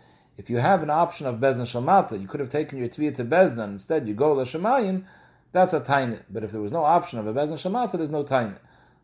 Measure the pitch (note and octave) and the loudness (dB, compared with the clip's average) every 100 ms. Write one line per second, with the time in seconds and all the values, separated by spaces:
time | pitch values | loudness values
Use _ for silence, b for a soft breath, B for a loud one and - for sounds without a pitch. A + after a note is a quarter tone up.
0 | b b b - - A#2+ C#3+ F#3+ D3+ D3+ | b b b -14 -4 2 4 4 2 2
1 | E3+ - C#3 A2+ C3+ A#2+ A#2+ A#2+ C3 G3 | 0 -2 -6 0 2 2 -2 -2 4 4
2 | - G#2 G2 C#3+ C3 D3 D3+ C#3 A#2 - | 4 -4 -6 -8 -4 -4 -4 -6 -8 -2
3 | D3+ B2 A#2 E3 F#3 A#2 G#2+ G2+ - D#3+ | -4 -2 2 4 4 2 -6 -8 -2 -2
4 | A2+ G#2 A#2+ B2 B2+ D#3+ G3 C4+ G3+ F#3 | -2 0 2 2 0 -4 0 0 0 -2
5 | F#3 B B B B F3+ F3+ D#3+ B2 C#3 | -6 B B B B 2 4 2 0 0
6 | B2+ A2 - G2 G#2+ A2 G#2 D#3 D3+ E3+ | 0 -6 -10 -8 -8 -6 -4 0 4 4
7 | - A#2 G#2+ A#2 D3+ D#3+ F#3 A3+ A#3+ F3 | 2 -6 -4 -2 -2 -4 -4 -2 -2 -4
8 | D#3 D3+ C#3+ C3 A2 F#2+ b b b b | -4 -4 0 0 0 -8 b b b b